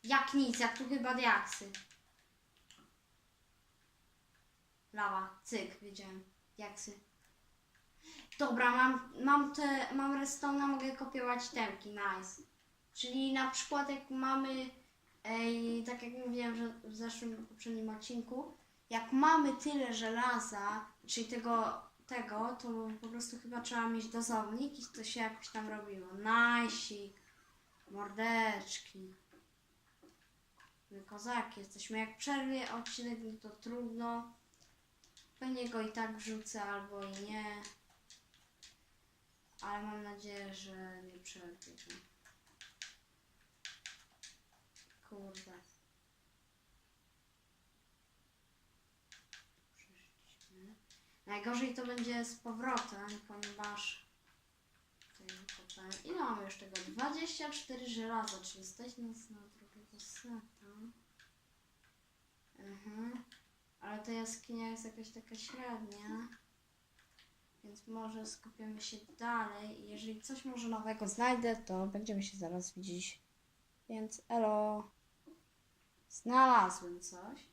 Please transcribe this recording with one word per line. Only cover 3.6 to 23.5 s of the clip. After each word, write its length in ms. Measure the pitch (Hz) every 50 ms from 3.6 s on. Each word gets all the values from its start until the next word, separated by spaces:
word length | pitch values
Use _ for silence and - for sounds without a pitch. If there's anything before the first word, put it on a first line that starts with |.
| _ _ _ _ _ _ _ _ _ _ _ _ _ _ _ - _ _ _ _ _ _ _ _ _ _ -
Lawa, 480 | 208 208 202 196 190 185 190 - - -
cyk, 360 | - 240 214 180 - - -
wiedziałem. 440 | 208 202 196 196 196 190 190 190 190 - _ _ _ _ _
Diaksy. 440 | - 208 202 202 - - - 202 - - _ _ _ _ - - _ _ - _ _ _ _ _ - _ _ _ - - 320 - - - - - -
Dobra, 320 | 285 254 233 240 254 247
mam, 420 | 247 254 254 262 262 247 - - - 233 254
mam 300 | 277 285 294 285 285 -
te, 400 | - 294 277 269 269 277 - 254
mam 300 | 277 277 277 277 269 277
redstone'a, 440 | 277 - - - 285 277 277 277 277
mogę 280 | 277 269 262 269 262
kopiować 520 | - 277 262 - 269 247 247 247 247 - -
temki, 420 | - 247 220 202 196 - - 208
nice. 520 | 208 208 202 196 185 185 190 - - - - - _ _ _ _ _ _ _ _ _
Czyli 380 | - - 247 247 269 269 269 262
na 180 | 269 262 269
przykład 400 | 262 - - - 302 277 285 285
jak 200 | 277 269 - -
mamy, 600 | 269 262 262 262 269 269 269 269 262 262 262 254 - - - - _ _ _ _ _ - _
ej, 600 | 214 226 226 233 233 233 233 233 233 233 233 226
tak 180 | 233 247 240 233
jak 240 | 233 240 254 254
mówiłem, 300 | 247 240 240 240 233 233
że 120 | 226 233 233
w 280 | 226 - - 220 214
zeszłym, 500 | 214 233 233 226 - 240 233 226 220 226
poprzednim 420 | - - - - 233 226 220 220 220
odcinku, 680 | 214 214 - - 247 240 226 - 247 254 294 302 - - - _ _ _ _ _
jak 220 | 233 226 226 - 262
mamy 440 | 262 285 311 320 320 285 277 247
tyle 380 | - - 302 294 285 262 240 226
żelaza, 920 | 220 226 220 226 233 247 247 240 226 220 - 214 202 202 202 214 220 214 - - _ -
czyli 200 | - - 233 226
tego, 560 | 220 240 233 226 233 240 247 220 - - - - - _ _ -
tego, 500 | - 254 247 220 214 214 214 226 240 247 - -
to 60 | 240 226 226 220 220 220 214
po 80 | - 220
prostu 300 | 226 240 233 - - 240
chyba 220 | - 240